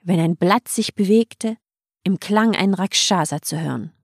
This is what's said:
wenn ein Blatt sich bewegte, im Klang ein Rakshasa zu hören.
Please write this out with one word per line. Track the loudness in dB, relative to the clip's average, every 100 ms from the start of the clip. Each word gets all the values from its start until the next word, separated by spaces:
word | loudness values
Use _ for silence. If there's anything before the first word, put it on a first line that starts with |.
wenn | 0 0
ein | 2 0
Blatt | 2 2 2
sich | -6 -4
bewegte, | -2 2 4 2 -6 -8 -8 _ _ _ _
im | -4 -4
Klang | 0 2 2 2
ein | 0
Rakshasa | 0 -2 -2 0 0 -2 -6
zu | -6 -6
hören. | -6 -6 -10 _